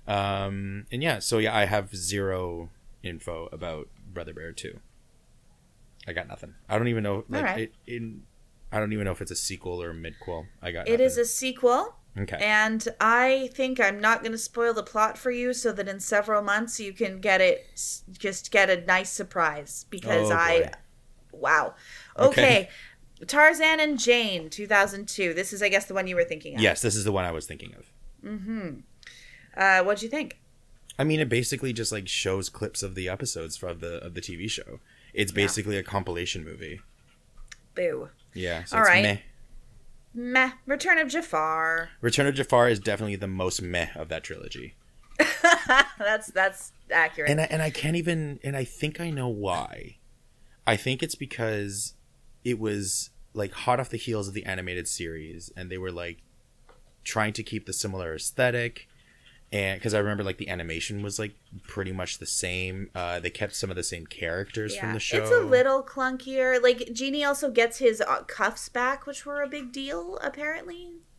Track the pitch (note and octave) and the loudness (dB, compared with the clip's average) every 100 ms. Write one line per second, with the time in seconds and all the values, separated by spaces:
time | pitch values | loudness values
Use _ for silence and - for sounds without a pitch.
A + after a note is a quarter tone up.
0 | - G2+ G2 G2 G2 G2 G2 G2 G#2 A#2+ | -4 -2 0 0 -2 -4 -6 -8 -8 -4
1 | D#3+ A#2 - A#2 A2 A2 G2 G#2 F#2 F#2+ | -2 -2 0 2 4 4 4 2 0 -6
2 | F2 G2+ G2 F#2 F2+ E2+ E2 - - - | -4 -2 0 0 -2 -6 -10 -14 -20 -14
3 | - E2 - E2 E2 D#2+ F2 D#2 - - | -12 -10 -10 -10 -10 -10 -8 -8 -10 -16
4 | - F2 E2 D#2 E2 E2 - - - _ | -14 -12 -12 -12 -12 -12 -12 -12 -20 _
5 | _ _ _ _ _ _ _ _ - - | _ _ _ _ _ _ _ _ -20 -18
6 | - E2+ E2+ - E2+ - - G#2+ A#2+ A#2 | -8 -6 -6 -10 -16 -16 -2 0 2 0
7 | G#2 G2 - C3+ C4 F#3+ A2+ - - A#2+ | 0 -2 -2 -2 -2 -2 -6 -10 -12 -10
8 | A2+ - - _ _ _ - G#2+ G#2+ G#2+ | -10 -14 -20 _ _ _ -6 -4 -2 -2
9 | G2 F2 F#2+ F2 - F#2 F#2 F2 E2+ E2 | -2 -4 -6 -6 -6 -6 -8 -6 -8 -8
10 | E2 D2 - E2+ D#2+ - F2 E2+ - A#3 | -10 -10 -8 -8 -10 -12 -8 -6 0 4
11 | C4 A#3+ A#3 - C4 B3+ B3 B3 G#4+ - | 4 4 0 0 -4 2 4 4 0 -8
12 | - - G3+ - G#3 G#3+ G#3+ A3 - - | -14 -8 -6 -2 2 4 4 0 -4 0
13 | A3 A#3 B3+ C4+ B3+ - C4 B3+ G3+ G3+ | 4 6 4 4 0 -2 -2 2 2 4
14 | G#3+ A3+ A3+ A3 - - A#3 A3 G#3 A3 | 2 2 0 -6 -6 0 0 0 -2 2
15 | G#3+ - B3+ A#3+ B3 A#3+ A#3 G#3 G3 G3 | 2 0 -2 0 -2 0 -2 -2 -4 -6
16 | - G#3 G#3 G#3 G#3 G3+ A3+ - G3+ G3 | 0 0 2 2 2 0 0 -6 -8 -4
17 | G#3+ F#3+ G3+ F#3+ F#3 - - - - - | -4 -2 2 6 6 4 0 -8 -8 -8
18 | - F#3 G3+ F#3 - G#3 F#3+ F3+ E3+ F#3 | -12 -6 -6 -6 0 4 6 4 4 2
19 | F#3+ - F#3 F#3 D#3+ D3 D3 - - G3 | 0 -6 -4 0 0 0 -10 -12 -12 -8
20 | A2+ - G#2+ E3 E3+ E3+ D#3+ - - _ | 2 2 4 4 6 4 2 -4 -20 _
21 | - - - - C3+ D3+ B2+ - - - | -20 -20 -20 -4 4 4 2 -4 -20 -20
22 | - - C4 C4 C4 A3+ F#3 - - - | -8 6 6 8 8 8 4 -10 -20 -20
23 | - - - C#4+ D4+ D#4+ D#4 D#4+ D4+ C#4 | -20 -16 0 8 8 8 4 4 2 2
24 | A3+ A#3+ A3 F#3 D#3 - G#3 G#3 G3+ G3+ | 4 6 4 -2 -6 -8 4 6 6 0
25 | G3+ - F#3 D#3+ F#3+ G3+ G#3 G3 G3+ F#3+ | -8 -2 0 0 -2 0 2 2 2 -4
26 | F#3 F3 E3+ D#3 D3 C#3 G#2 E2 A#2+ G#2+ | 0 2 0 0 -6 2 4 4 0 0
27 | G2+ G2 F2+ D#2+ - D#2 - - - - | 0 0 0 -2 -6 -12 -14 -18 -20 -20
28 | - - - G#3+ F#3+ A3 F3+ C#3 - - | -20 -14 -10 -10 -8 -8 -8 -10 -16 -20
29 | - - - - - - G3 F#3 F3+ G#3 | -20 -20 -20 -20 -12 2 6 6 6 2
30 | A3 C#4+ C#4 - _ - - - - - | -2 -4 -6 -10 _ -20 -20 -20 -12 -2
31 | D3 D#3 C#3+ A#2 B2 C3 C3+ A#2 A2+ G#2+ | 2 2 2 2 0 -2 -4 -4 -4 -4
32 | F#2+ - F#2+ F#2+ F#2 - A2 - G2 F#2+ | -4 -2 0 0 -2 -6 -6 -4 -6 -4
33 | F2+ F#2+ C3 - D#2+ - F2+ E2+ E2+ E2+ | -4 -4 -4 -6 -8 -8 -8 -6 -8 -8
34 | F2 F2 F2+ E2+ G2+ - - - _ _ | -10 -10 -10 -8 -6 -6 -8 -16 _ _
35 | - - G2+ F#2+ G2+ - G2+ G2+ F#2 G2+ | -10 -2 0 2 2 2 -2 -2 -2 -4
36 | F#2 F2 F2+ F#2 D#2+ E2+ E2+ F2+ - _ | -2 -4 -4 -6 -8 -12 -12 -14 -18 _
37 | _ _ _ - - - _ - F3 C2 | _ _ _ -20 -18 -20 _ -2 -2 -2
38 | - - _ - F2+ E2 F2 A3+ G#3 F3+ | -8 -16 _ -6 -4 -4 0 6 8 8
39 | G#2 G2+ - - - - - - - - | 6 2 -4 -20 -20 -20 -20 -20 -20 -20
40 | _ A#3 B3 C4 C4 B3+ - C4+ F4 E4+ | _ -10 0 2 2 0 -4 -2 2 2
41 | D4 D4+ E4 D#3+ D#3 D#3+ D#3+ E3 E3 - | 2 -2 0 0 2 2 2 0 -2 -2
42 | A#2+ A#2 C#3+ C3+ B2+ B2 A#2+ A2 G#2 G2+ | 0 4 4 2 4 6 8 4 2 0
43 | G#2+ G2+ G2 F#2 F#2 - F#2 F2 E2 - | 0 -4 -4 0 0 -2 -2 -2 -2 -4
44 | D#2+ D#2+ - - - - B1 - _ - | -6 -6 -8 -12 -12 -12 -14 -18 _ -20
45 | - - D4+ - E4+ E4+ - C4 C#4 - | -8 0 0 4 6 6 6 4 4 -2
46 | G#3 G#3+ - F#3 F#3+ F#3+ - - - E3 | -2 -2 -2 0 0 -2 -16 -16 -2 0
47 | D#3+ - D3 D3+ D#3+ D#3+ D#3 - D3 E3+ | 0 0 0 0 0 0 -2 -2 -2 0
48 | E3 E3 D3+ C#3+ C#3 C#3 B2 - D3+ D3+ | 0 -2 -2 -6 -6 -4 -4 -4 -6 -4
49 | E3+ D3 B2+ G#2 G2 E2+ B1+ - - - | -6 -4 -2 -2 -2 -2 -4 -10 -16 -20
50 | _ _ _ _ - _ - G#2+ - C3 | _ _ _ _ -20 _ 0 0 0 -2
51 | A#2 - A2 - A2+ G#2+ G2+ G2+ - - | -4 -6 -8 -4 -2 -2 -4 -6 -8 -10
52 | _ _ - - B2 A#2 A2 G#2 G2 - | _ _ -20 -8 -4 0 0 -2 -2 -4
53 | - - - G#2+ G2+ - - B2 B2+ A#2 | -6 -14 -12 -6 -4 -4 0 0 0 -6
54 | - A2 G2 G2 F#2+ F#2+ F2+ F2+ F2 - | -4 -4 -4 -6 -6 -6 -4 -4 -4 -6
55 | E2+ D#2+ D#2 E2+ - - F2+ F#2 F#2 E2+ | -6 -8 -12 -14 -16 -12 -10 -8 -6 -6
56 | F2 F2 - _ _ _ - - - _ | -8 -12 -18 _ _ _ -20 -20 -20 _
57 | - A2+ G#2+ G#2+ A2 G#2+ G2 F#2 G#2 F#2+ | -6 0 0 -2 -6 -8 -6 -6 -4 -4
58 | F2 D#2+ - - B2+ A#2+ A#2+ - - _ | -6 -6 -6 0 2 2 -4 -8 -20 _
59 | _ _ - - - G2+ F#2+ F#2+ A#2 G#2+ | _ _ -20 -20 -6 -2 0 0 0 2
60 | G#2 G2+ G2 F#2 - F2+ E2+ E2 - G#2 | 2 0 -2 -4 -6 -6 -6 -6 -6 -6
61 | G2+ G2+ G#2+ - _ G2+ - - F#2+ F#2 | -6 -4 -6 -8 _ -20 -12 -6 -6 -4
62 | F2+ - D#2+ - F2+ F2+ F#2 F#2 G2 F#2 | -6 -8 -6 -4 -2 -2 -4 -6 -8 -6
63 | F2 F2 F2 - G#2 - G2 F2+ - F2 | -4 -2 -4 -4 -6 -4 -6 -4 -6 -6
64 | D#2+ - E2+ E2+ G2+ - G#2+ G#2 F#2+ F#2 | -10 -8 -4 -4 -4 -6 -6 -4 -4 -4
65 | - F#4 - A#4+ F4 B3+ C4 C4+ C4+ - | -2 0 4 4 6 6 6 2 -2 -4
66 | B3+ C4 C4 C4 B3+ B3+ B3 A#3+ - A3+ | -2 -2 -4 0 4 6 6 4 0 -4
67 | C4+ C#4+ C#4+ C#4+ D4 A3+ A#3 A3+ B3+ A3 | -2 0 0 0 2 4 4 6 4 4
68 | - C3 - - G#3 - - B3 B3 C#4 | 2 0 -2 0 0 0 -6 -2 0 -2
69 | C#4 C#4 C#4+ C#4+ C#4+ D4 B3+ C4 C4+ E4 | -6 -12 -8 -4 -4 -6 -10 -10 -6 -6
70 | F4 F#4+ C#4 C4+ D4 D#4+ F4+ F4 F4 E4 | -8 -6 -6 -6 -6 -6 -8 -14 -14 -18
71 | _ | _